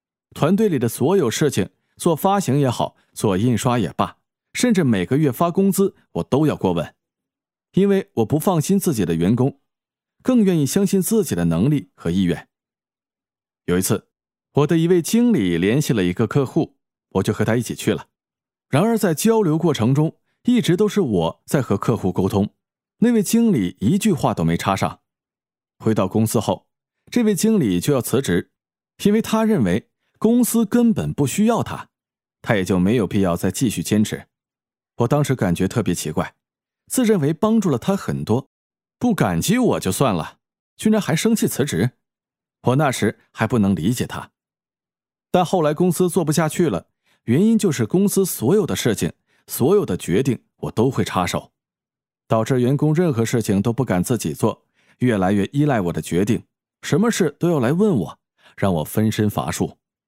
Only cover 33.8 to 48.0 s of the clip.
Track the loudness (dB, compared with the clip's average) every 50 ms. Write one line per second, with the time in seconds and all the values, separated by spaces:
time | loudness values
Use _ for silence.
33.8 | -4 0 0 0 0 0 -4 -10 -12 _ _ _ _ _ _ _ _ _ _ _
34.8 | _ _ _ -4 0 0 0 0 0 0 -2 -2 0 -2 0 0 -2 -2 -2 -2
35.8 | -2 -2 -4 -4 -6 -6 -6 -6 -6 -6 -12 _ _ _ _ _ _ _ _ _
36.8 | _ -6 -2 0 2 2 2 2 2 0 0 0 0 2 2 2 2 0 0 0
37.8 | 0 -2 -2 -2 -4 -6 -6 -4 -2 -2 -2 -2 -2 _ _ _ _ _ _ _
38.8 | _ _ _ _ -2 0 2 2 0 0 0 0 0 0 0 2 2 0 0 0
39.8 | -2 -2 -2 0 0 0 0 -2 -6 -8 -14 _ _ _ _ _ _ _ _ -2
40.8 | 0 2 2 2 0 0 -2 0 0 0 0 0 0 -2 -2 -4 -4 -2 -2 -2
41.8 | -2 -2 -4 _ _ _ _ _ _ _ _ _ _ _ _ _ -2 0 2 2
42.8 | 0 0 0 -2 -2 -4 -4 _ _ _ _ -4 -2 0 2 2 2 2 0 0
43.8 | 0 -2 -2 -2 -6 -8 -8 -12 -14 -16 _ _ _ _ _ _ _ _ _ _
44.8 | _ _ _ _ _ _ _ _ _ _ 0 0 0 0 0 0 0 0 0 0
45.8 | 0 0 2 0 -2 0 0 -2 -2 0 0 0 -2 0 0 0 0 0 -2 -4
46.8 | -8 _ _ _ _ _ _ _ _ 0 2 2 4 2 2 2 2 0 0 -2
47.8 | -2 0 0 0